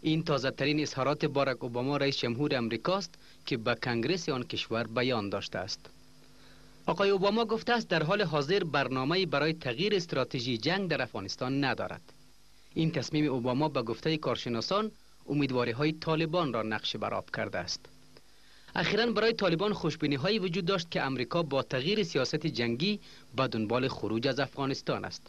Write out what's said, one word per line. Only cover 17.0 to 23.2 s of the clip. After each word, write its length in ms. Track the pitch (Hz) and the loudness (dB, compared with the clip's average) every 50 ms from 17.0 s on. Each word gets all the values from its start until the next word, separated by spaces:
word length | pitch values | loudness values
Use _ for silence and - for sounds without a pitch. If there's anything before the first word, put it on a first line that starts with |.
| 104 104 - | -4 -2 -2
آب 120 | 98 - - - | -4 -6 -6 -4
کرده 220 | - 110 104 87 92 | -4 -4 -4 -4 -6
است. 280 | 87 87 - - - - - - - - - - - - - - - - - - - - - - | -4 -4 -6 -8 -8 -16 -20 -20 -20 -20 -20 -20 -20 -20 -20 -20 -20 -20 -20 -20 -20 -6 -2 -2
اخیراً 280 | 180 170 185 208 233 | 0 2 2 2 2
برای 280 | 240 226 214 208 226 226 | 2 2 2 2 2 2
طالبان 400 | 226 202 185 165 160 190 214 202 | 4 2 2 2 4 2 0 0
خوشبینی‌هایی 680 | - - 165 147 - - 147 143 135 127 185 214 220 | 0 0 -2 -2 0 0 0 0 2 2 2 2 2
وجود 260 | 180 190 165 196 190 | 0 0 -2 0 0
داشت 260 | 165 196 185 170 - | 0 0 0 0 -2
که 100 | - 185 | -4 -2
امریکا 420 | 131 135 135 - 123 - - 175 170 | -2 0 -2 -2 -4 -2 0 -2 0
با 200 | 147 135 135 127 | 2 2 0 0
تغییر 400 | - - 131 127 160 208 214 202 | 0 -2 -2 0 0 2 2 0
سیاست 420 | 165 - 143 127 123 - 151 - | 0 2 0 0 2 0 0 -2
جنگی 540 | - 120 110 120 120 117 117 165 196 208 202 - - - - | -2 0 0 0 0 0 0 0 0 0 -2 -4 -14 -20 -20